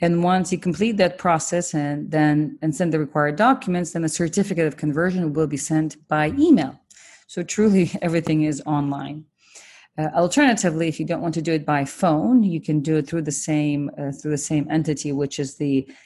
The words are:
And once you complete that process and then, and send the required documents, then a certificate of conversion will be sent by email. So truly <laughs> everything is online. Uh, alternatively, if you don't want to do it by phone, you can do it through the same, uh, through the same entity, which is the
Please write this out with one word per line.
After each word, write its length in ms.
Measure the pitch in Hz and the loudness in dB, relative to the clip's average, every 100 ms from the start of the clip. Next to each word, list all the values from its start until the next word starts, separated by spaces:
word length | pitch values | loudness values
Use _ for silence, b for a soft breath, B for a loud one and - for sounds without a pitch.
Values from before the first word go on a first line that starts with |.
And 220 | 170 170 | 0 2
once 280 | 175 185 170 | 2 2 0
you 60 | 180 | -2
complete 400 | 180 160 220 208 | -4 -2 0 2
that 200 | 180 180 | 0 0
process 560 | 180 160 - 175 175 | 0 0 0 -4 -2
and 380 | 156 143 147 151 | -4 -4 -4 -2
then, 460 | 156 151 151 151 - | 2 4 4 0 -2
and 140 | 160 151 | -4 0
send 160 | 175 | 0
the 80 | 156 | 0
required 380 | 147 151 147 151 | 0 0 0 2
documents, 560 | 226 262 - 175 175 | 2 2 0 -2 -2
then 100 | 170 | -4
a 60 | 160 | -4
certificate 580 | - 170 165 202 170 160 | -2 -2 0 0 0 -2
of 100 | - | -2
conversion 540 | 151 143 180 185 165 | -2 0 0 0 -2
will 160 | 147 151 | 0 -2
be 100 | 143 | -2
sent 500 | - 156 156 - _ | -2 0 -2 -6 _
by 260 | 151 151 277 | 0 0 2
email. 420 | 320 233 131 - _ B B B _ | 6 6 4 -8 _ B B B _
So 160 | - | -8
truly 460 | 170 - 214 190 170 196 | -6 2 4 4 2 0
<laughs> 40 | |
everything 420 | 175 165 165 156 | -2 -2 0 0
is 180 | 151 147 - | 0 -2 -2
online. 600 | 147 143 139 139 147 151 _ B B B B B - | -2 -2 -4 -8 -12 -16 _ B B B B B -6
Uh, 120 | 156 | -2
alternatively, 760 | - 175 277 285 220 185 156 165 | 0 2 4 4 4 0 0 -2
if 100 | 151 | -2
you 60 | 156 | -4
don't 160 | 165 | -4
want 120 | 170 | -4
to 80 | 160 | -4
do 120 | 160 | -2
it 120 | 160 147 | -2 0
by 200 | 147 139 | -2 -2
phone, 580 | - 180 156 202 254 | 0 2 2 4 4
you 160 | 202 165 | 4 0
can 220 | - 151 | -2 -2
do 160 | 143 156 | 0 0
it 100 | 143 | -2
through 140 | 170 | -4
the 100 | 151 | -4
same, 580 | 151 - 151 147 143 143 - | -6 -2 0 0 -2 -4 -6
uh, 140 | 143 | -8
through 200 | 139 151 | -8 -6
the 60 | 147 | -4
same 300 | - 151 143 | -2 -2 0
entity, 440 | 160 156 143 147 | -2 -2 -2 -4
which 260 | 139 143 - | -4 -4 -4
is 160 | 139 - | -8 -4
the 320 | 147 135 135 B | -2 0 -2 B